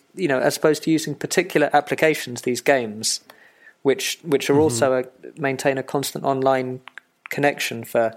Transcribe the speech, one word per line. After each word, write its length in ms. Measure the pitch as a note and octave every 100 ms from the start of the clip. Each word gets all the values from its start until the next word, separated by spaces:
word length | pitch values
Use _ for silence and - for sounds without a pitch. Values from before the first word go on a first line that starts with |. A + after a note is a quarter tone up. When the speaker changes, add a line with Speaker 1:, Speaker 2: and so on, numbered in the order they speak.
| _ -
Speaker 1:
you 120 | F3
know, 120 | C3
as 180 | C3+ -
opposed 260 | D#3+ D3+
to 80 | -
using 220 | D#3+ D3+ C#3+
particular 540 | D3 - F3 D#3+ C#3+
applications, 680 | D3 - C#3+ D#3+ D3 - A#2+
these 200 | - A#2+
games, 600 | - C#3 A2+ G#2+ A2 - - - - _ - _
which, 360 | C#3 C3 - -
which 260 | F3 C#3 -
are 40 |
Speaker 2:
Mm-hmm. 80 | C#3+
Speaker 1:
also 320 | D#3 A#2 C#3 C3
a, 400 | B2+ - B2 -
maintain 360 | C#3 C3 C#3+ C3+
a 40 |
constant 400 | - D3 C#3 -
online 580 | - C3+ C3+ C3 B2+ B2+ - - - _ -
connection 540 | - C#3+ C#3+ - A#2
for 300 | A2 A#2+ A2+